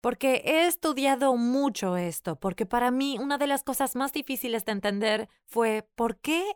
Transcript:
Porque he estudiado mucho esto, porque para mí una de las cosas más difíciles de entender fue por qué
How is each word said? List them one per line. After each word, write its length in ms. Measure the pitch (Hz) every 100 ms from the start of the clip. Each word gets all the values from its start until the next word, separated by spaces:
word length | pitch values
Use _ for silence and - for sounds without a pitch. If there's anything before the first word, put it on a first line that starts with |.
Porque 380 | 240 240 269 254 -
he 200 | 320 349
estudiado 680 | 339 320 269 277 269 269 254
mucho 600 | 240 262 277 208 190 180
esto, 440 | 175 165 - 160
porque 260 | 190 180 220
para 240 | 240 247
mí 300 | 254 277 247
una 180 | 269 285
de 80 | 285
las 160 | 277
cosas 340 | - 262 269 247
más 160 | 277
difíciles 540 | 302 285 262 247 226 208
de 60 |
entender 580 | 202 208 202 220 214 220 _ _
fue 420 | 226 226 214 -
por 240 | - 233 226
qué 360 | - 320 392